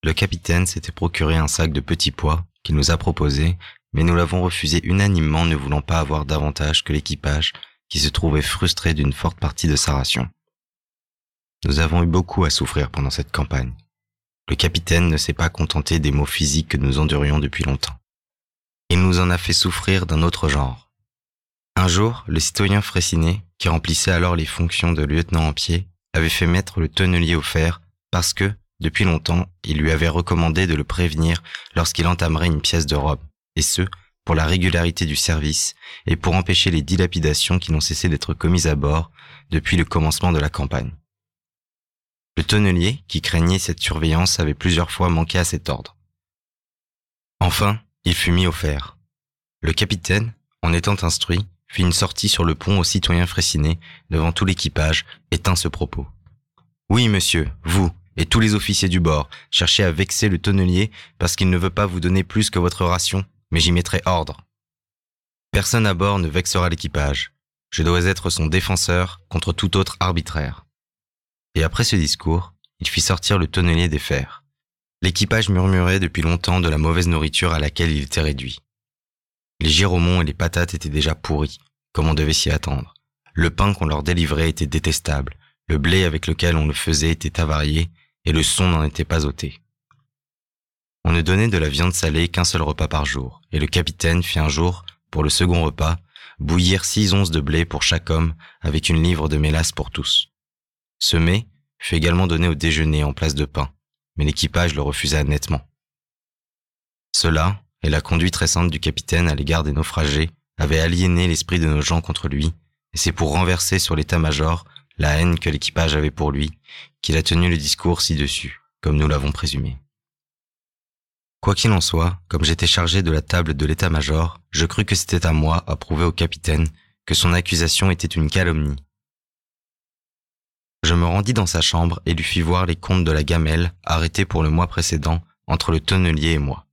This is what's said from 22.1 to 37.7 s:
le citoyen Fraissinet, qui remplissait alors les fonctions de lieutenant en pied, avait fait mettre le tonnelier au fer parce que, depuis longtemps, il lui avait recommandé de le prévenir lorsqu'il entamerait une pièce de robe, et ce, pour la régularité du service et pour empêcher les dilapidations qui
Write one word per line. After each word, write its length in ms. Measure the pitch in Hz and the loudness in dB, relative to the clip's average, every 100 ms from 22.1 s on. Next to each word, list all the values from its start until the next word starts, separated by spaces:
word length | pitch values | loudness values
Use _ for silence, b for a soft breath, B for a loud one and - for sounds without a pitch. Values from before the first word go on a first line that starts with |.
| 117 - | -2 -4
le 120 | 80 | -2
citoyen 440 | - - 101 101 | -2 0 2 2
Fraissinet, 580 | 104 90 87 85 80 98 - _ | 0 -2 0 2 2 0 -6 _
qui 100 | 90 | 0
remplissait 440 | 80 80 80 - | 0 0 0 2
alors 240 | 87 87 87 | 2 2 0
les 100 | 78 | -4
fonctions 480 | - 85 - 85 | -2 -2 0 0
de 80 | 80 | 0
lieutenant 460 | 73 78 82 82 78 | 0 0 0 0 0
en 60 | |
pied, 340 | 73 - 85 92 _ _ | -2 -2 -2 -4 _ _
avait 160 | 90 80 | -2 0
fait 160 | - 85 | 2 2
mettre 340 | 90 98 - | 2 -2 -4
le 80 | 80 | -4
tonnelier 460 | - 95 87 82 | 0 2 2 2
au 80 | 82 | 0
fer 400 | 73 80 80 85 _ _ _ | 0 0 0 -2 _ _ _
parce 200 | 90 90 | -2 -2
que, 220 | - 98 107 _ _ | 0 -2 -2 _ _
depuis 260 | 80 - 95 | -4 0 2
longtemps, 460 | 80 - 87 - _ | 0 0 -2 -2 _
il 160 | - 76 | -6 -2
lui 100 | 76 | 0
avait 180 | 78 82 | 2 2
recommandé 600 | 78 87 85 82 78 92 | 0 0 2 2 2 0
de 80 | 78 | 0
le 80 | |
prévenir 580 | 71 - 87 76 80 85 B B B | -2 -2 -2 2 0 0 B B B
lorsqu'il 320 | - 82 - 85 | -4 -4 0 0
entamerait 400 | 87 85 80 87 | 0 0 2 2
une 160 | 78 | 0
pièce 240 | - 82 73 | 0 0 0
de 100 | 73 | 0
robe, 260 | 71 71 - _ _ - | 0 -2 -6 _ _ -4
et 80 | |
ce, 180 | - - 95 B B _ | -2 0 -4 B B _
pour 120 | - 78 | -2 0
la 100 | 78 | 2
régularité 600 | 92 90 85 85 82 82 | 2 2 2 0 0 -2
du 80 | 73 | -2
service 580 | - 78 76 76 - - B B - | 0 0 0 -2 -4 -8 B B -4
et 100 | 87 | -2
pour 200 | - 87 | 0 0
empêcher 340 | 87 95 - | 2 0 2
les 140 | 82 | 0
dilapidations 720 | 71 92 90 87 78 76 - 90 | 0 0 2 0 0 0 0 0
qui 140 | - | 0